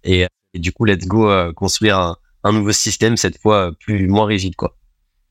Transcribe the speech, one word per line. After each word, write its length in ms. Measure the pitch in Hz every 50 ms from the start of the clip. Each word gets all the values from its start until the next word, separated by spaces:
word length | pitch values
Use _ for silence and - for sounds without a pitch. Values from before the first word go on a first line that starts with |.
| _
Et, 240 | - 92 92 90 90 - _ _ _ _
et 60 | 92
du 120 | 82 87
coup, 140 | - - 120
let's 220 | 107 101 90 90 90
go, 220 | 92 113 110 104
euh, 220 | 101 95 87 85 82
construire 440 | - 98 95 - - 107 107 101 95
un, 200 | 90 85 85 - _ _ _ _ _
un 80 | 101
nouveau 200 | 104 110 104 101
système, 460 | 107 - - 113 107 - - 113 117 107
cette 220 | - 95 - -
fois, 300 | _ 107 107 101 95 87
euh, 20 |
plus, 360 | 80 - - - 107 101 98 92
moins 180 | 98 104 110
rigide, 300 | 104 107 98 92 95 87
quoi. 220 | - - - - _ _ _ _ _ _ _ _ _ _ _